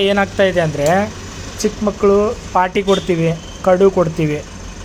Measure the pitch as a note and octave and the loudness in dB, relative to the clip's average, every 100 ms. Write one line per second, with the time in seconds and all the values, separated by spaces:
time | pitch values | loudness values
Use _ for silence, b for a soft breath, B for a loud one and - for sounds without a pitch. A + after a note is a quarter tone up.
0 | G3 G3+ G3 - F#3+ F3 D#3+ C#3+ C#3+ F#3 | 2 2 0 2 2 2 0 0 2 2
1 | G#3+ - - - - - G#3+ - G#3 G3+ | 0 -6 -14 -14 -12 -4 -4 -2 -4 0
2 | G3+ G3+ G#3+ A#3+ - F#3 F#3 G#3 F#3+ F#3 | 2 4 2 -2 -2 0 0 0 0 0
3 | F#3 E3 E3 D#3+ - - F#3+ F#3 G3 F#3+ | 0 0 0 -2 -8 -2 2 4 4 4
4 | E3 D#3+ D#3 D3 - - - - | 0 0 -2 -2 -8 -14 -14 -14